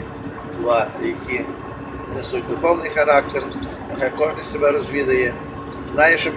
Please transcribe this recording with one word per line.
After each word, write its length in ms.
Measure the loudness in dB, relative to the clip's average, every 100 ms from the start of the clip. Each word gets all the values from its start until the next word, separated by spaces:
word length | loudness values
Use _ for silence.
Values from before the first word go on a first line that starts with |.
| -4 -10 -10 -10 -10 -4
слова, 300 | 2 2 2 -2
які 380 | -4 -4 -4 -4 -4 -8 -10 -10 -10 -10 -8 -8
несуть 280 | -4 -4 -4
духовний 400 | 0 2 2 0
характер. 520 | 2 6 6 4 -4 -4 -6 -8 -10 -8
Нехай 200 | -2 -2 0
кожен 260 | 0 0
себе 280 | -6 2 4
розвідає, 640 | 4 0 0 4 4 4 0 -8 -10 -10 -10 -6
знає, 240 | 6 6 6
що 120 | 2